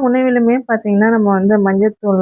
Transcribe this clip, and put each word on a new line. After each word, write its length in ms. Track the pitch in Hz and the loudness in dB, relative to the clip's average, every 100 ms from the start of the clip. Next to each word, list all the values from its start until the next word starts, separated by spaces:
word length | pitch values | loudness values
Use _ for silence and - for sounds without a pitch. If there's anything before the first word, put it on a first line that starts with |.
| 262 | -2
உணவிலுமே 500 | 254 254 247 233 254 247 | 0 0 0 0 -2 -2
பாத்தீங்கன்னா 400 | 226 214 202 220 226 | -4 -2 0 2 2
நம்ம 140 | 208 190 | 0 0
வந்து 160 | 196 214 190 | 0 0 0
மஞ்சத்தூள் 560 | 190 208 214 208 190 | 0 -2 -2 -4 0